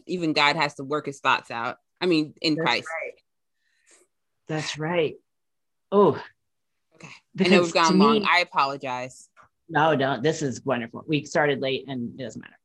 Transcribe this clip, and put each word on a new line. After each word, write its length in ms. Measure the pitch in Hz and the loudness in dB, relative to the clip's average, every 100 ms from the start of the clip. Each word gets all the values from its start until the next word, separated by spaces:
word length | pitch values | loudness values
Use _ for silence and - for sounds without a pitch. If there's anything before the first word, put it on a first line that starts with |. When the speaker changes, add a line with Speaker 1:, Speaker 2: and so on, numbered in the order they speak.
| - | -6
Speaker 1:
even 260 | 180 160 | -4 -2
God 220 | 147 143 156 | 2 2 2
has 200 | 143 - | -2 -6
to 80 | |
work 240 | 139 147 143 | -6 -6 -6
his 120 | 139 | -4
thoughts 300 | 135 117 - | 0 0 -2
out. 280 | 120 120 - _ _ | -8 -8 -10 _ _
I 60 | 180 | 0
mean, 280 | 156 151 - | 0 0 -4
in 140 | 160 151 | -2 0
Speaker 2:
That's 100 | 156 | 0
Speaker 1:
Christ. 220 | 117 - 165 | -2 -4 -10
Speaker 2:
right. 100 | - - _ _ _ _ _ _ _ _ _ _ _ _ - | -12 -14 _ _ _ _ _ _ _ _ _ _ _ _ -8
That's 300 | 156 151 147 | -8 -6 -6
right. 380 | 156 175 147 - _ _ _ _ _ _ _ | -4 -2 -2 -4 _ _ _ _ _ _ _
Oh. 300 | 202 180 113 - _ _ _ _ _ _ | 4 4 2 -6 _ _ _ _ _ _
Speaker 1:
Okay. 140 | _ - | _ -20
I 20 | |
know 40 | - _ - | -20 _ 0
Speaker 2:
Because 260 | 180 190 | 4 6
Speaker 1:
we've 100 | 175 | 4
gone 180 | 175 165 | 2 4
Speaker 2:
to 40 | 185 | 6
Speaker 1:
long. 220 | 214 220 | 4 4
Speaker 2:
me 80 | 180 | 2
Speaker 1:
I 100 | 175 | 0
apologize. 840 | 175 165 139 139 135 123 127 - - _ _ _ - | 0 0 -2 -4 -8 -8 -10 -14 -20 _ _ _ -4
Speaker 2:
No, 280 | 151 160 139 | 2 4 4
no, 260 | 135 127 | 2 0
this 220 | 147 156 | 0 0
is 200 | 143 113 | -4 -4
wonderful. 400 | 135 120 117 113 - | -4 -4 -6 -12 -4
We 180 | 151 135 | -4 -2
started 360 | 170 147 139 | 0 2 0
late 240 | 135 131 - | -4 -6 -6
and 300 | 127 117 107 | -10 -10 -10
it 40 | |
doesn't 160 | 117 - | -14 -14
matter. 140 | - _ | -18 _